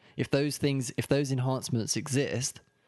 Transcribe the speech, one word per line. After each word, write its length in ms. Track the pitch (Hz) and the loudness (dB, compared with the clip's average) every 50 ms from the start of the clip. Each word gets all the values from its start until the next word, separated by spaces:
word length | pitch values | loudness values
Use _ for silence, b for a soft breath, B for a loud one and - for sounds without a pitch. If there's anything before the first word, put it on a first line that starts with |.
| b b b | b b b
if 140 | b 127 - | b -2 0
those 260 | - 139 143 147 143 - | 2 2 2 2 0 0
things, 340 | - 143 139 135 123 123 - | 0 2 2 2 0 -2 -4
if 120 | - 120 - | -4 0 2
those 240 | 143 139 147 131 135 | 2 2 2 2 0
enhancements 640 | 127 123 131 131 127 - - - 117 107 - - | 0 0 0 0 -2 -2 -2 -2 -2 0 0 -2
exist, 640 | 117 - - 131 139 143 - 71 113 139 - - - - _ b b b | -4 -2 0 0 0 0 0 -2 -2 -4 -4 -6 -10 -18 _ b b b